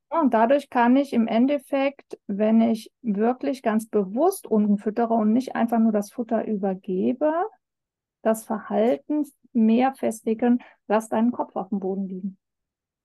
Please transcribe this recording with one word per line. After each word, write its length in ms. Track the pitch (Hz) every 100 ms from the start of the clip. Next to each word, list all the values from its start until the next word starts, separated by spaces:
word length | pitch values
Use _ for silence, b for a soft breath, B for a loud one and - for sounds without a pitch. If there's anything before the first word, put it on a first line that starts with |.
| -
Ja, 80 | 320
und 120 | 285
dadurch 360 | 220 233 277 -
kann 260 | 254 240 262
ich 180 | 277
im 140 | 233 226
Endeffekt, 880 | 226 262 285 - 277 277 277 - - -
wenn 340 | 202 214 226
ich 300 | 233 220 - _
wirklich 640 | 233 196 226 254 277 269
ganz 240 | 226 220 220
bewusst 600 | 208 185 220 339 381 -
unten 300 | 214 208 202
füttere 360 | 226 220 226
und 200 | 226 214
nicht 220 | 226 254 -
einfach 240 | 226 233
nur 120 | 226
das 200 | 208 202
Futter 340 | - 233 226 -
übergebe, 880 | 208 196 190 - 185 220 247 302 330 427 _ _ _ _ _ _ _
das 220 | 220 220
Verhalten 840 | - 214 - 202 233 277 - 302 294 _ _
mehr 400 | 240 220 226 262
festigen, 680 | 262 233 220 - 220 240 240 B B -
lass 220 | 208 226
deinen 220 | 220 240
Kopf 240 | 240 294 -
auf 140 | 190
dem 100 | 196
Boden 280 | 190 196 190
liegen. 300 | 185 190 190 _ _ _ _ _ _